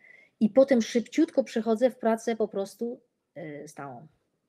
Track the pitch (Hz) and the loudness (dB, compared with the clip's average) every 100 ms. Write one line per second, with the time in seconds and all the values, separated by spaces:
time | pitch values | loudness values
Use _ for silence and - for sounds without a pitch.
0 | _ - _ - 214 262 269 254 220 240 | _ -20 _ -2 2 4 6 4 2 -2
1 | 220 - 330 - - 233 220 220 254 254 | -2 0 0 0 -2 -2 -2 2 0 0
2 | 226 226 233 226 214 196 196 - 233 254 | -2 -2 -2 -4 -4 -4 -8 -8 -10 -10
3 | _ _ _ - 165 143 151 - 143 127 | _ _ _ -16 -14 -14 -16 -14 -14 -16
4 | 156 _ _ _ | -20 _ _ _